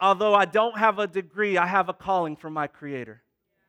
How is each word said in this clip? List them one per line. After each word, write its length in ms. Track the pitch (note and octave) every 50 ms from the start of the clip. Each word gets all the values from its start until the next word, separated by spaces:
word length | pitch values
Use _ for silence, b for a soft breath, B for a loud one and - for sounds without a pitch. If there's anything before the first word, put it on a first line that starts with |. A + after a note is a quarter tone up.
although 320 | F3+ G3 G3 F3+ G#3+ G#3+ G#3
I 120 | G3+ F#3+
don't 340 | F3 D3+ G#3+ A3 A#3 A3+ G#3
have 220 | A3 A3 G3+ G3
a 80 | G#3 F#3+
degree, 480 | E3 F#3+ F3+ D#3+ D#3+ G3+ G#3+ G3+ F#3+ F3
I 80 | F3
have 220 | F3+ F#3+ G3 F3+ F3+
a 40 | F3
calling 440 | - - F#3+ F#3+ F#3 E3+ D#3 D3+
from 160 | - - D#3 D#3
my 160 | D#3 D3 C#3
Creator. 520 | _ - D3+ C#3+ C#3+ B2+ A#2+ A2 G#2 A2 _ _ _ _ _ _ _ b b